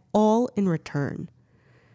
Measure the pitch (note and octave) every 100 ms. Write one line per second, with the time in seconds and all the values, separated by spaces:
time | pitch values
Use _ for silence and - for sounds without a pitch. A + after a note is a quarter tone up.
0 | _ G#3 G#3+ A3 B3 - G3 D#3+ - D3
1 | C3 - F3 _ _ _ _ _ _